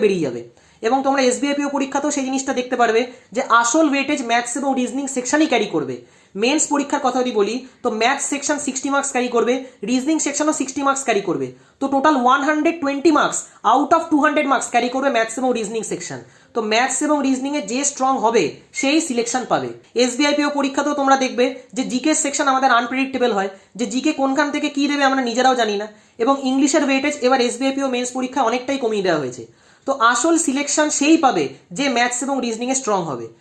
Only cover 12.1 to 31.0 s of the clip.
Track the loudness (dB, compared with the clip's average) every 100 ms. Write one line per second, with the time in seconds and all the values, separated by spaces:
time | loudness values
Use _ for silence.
12.1 | 4 4 2 2 0 0 0 -4 2 4
13.1 | 4 2 -2 -10 -4 2 2 4 2 4
14.1 | 2 2 2 0 0 0 0 0 -2 0
15.1 | 0 -2 -2 -2 -2 -2 -6 -6 -8 -8
16.1 | -12 -14 _ _ -6 0 0 0 0 0
17.1 | 2 2 0 -2 -4 -4 -2 -2 -2 0
18.1 | 2 2 2 0 -4 -14 -4 0 2 0
19.1 | -2 -2 -4 -2 -2 -2 -10 _ 0 0
20.1 | 2 2 2 0 0 -2 0 -2 0 2
21.1 | 2 2 0 -2 -2 -12 -8 -4 -2 0
22.1 | 0 -2 0 0 2 4 4 2 -2 -2
23.1 | 0 0 0 -2 -8 -20 -6 -4 -2 -2
24.1 | 0 0 2 0 0 -2 -2 -2 2 2
25.1 | 2 0 2 2 4 0 -2 -6 -12 _
26.1 | -4 0 0 0 2 2 2 2 0 0
27.1 | 0 2 2 0 0 -2 -2 -2 -2 -4
28.1 | -4 -4 0 0 0 -2 -2 -2 0 0
29.1 | 0 -2 -8 -16 _ _ _ -6 2 2
30.1 | 2 2 2 2 -2 -2 0 0 2